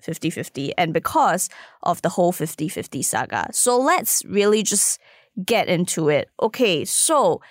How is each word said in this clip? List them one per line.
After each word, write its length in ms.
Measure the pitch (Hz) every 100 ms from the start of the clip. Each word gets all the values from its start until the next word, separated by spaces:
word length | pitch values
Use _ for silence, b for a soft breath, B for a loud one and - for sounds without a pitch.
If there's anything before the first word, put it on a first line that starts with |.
fifty 280 | - 160 156
fifty, 480 | 143 - - 143 -
and 160 | 165
because 560 | 165 - 320 247 175 - B B B
of 180 | - 170
the 60 | 196
whole 240 | 190 175
fifty 360 | 180 156 - 151
fifty 320 | - - -
saga. 480 | - - - 107 -
So 280 | - 247 247
let's 440 | 269 359 220 -
really 400 | - 196 202 214
just 340 | 202 208 - - b b b -
get 240 | 185 226 -
into 400 | 170 180 - 156
it. 220 | 147 - -
Okay, 420 | 220 - 240 156
so, 560 | 165 - - 302 202 147 b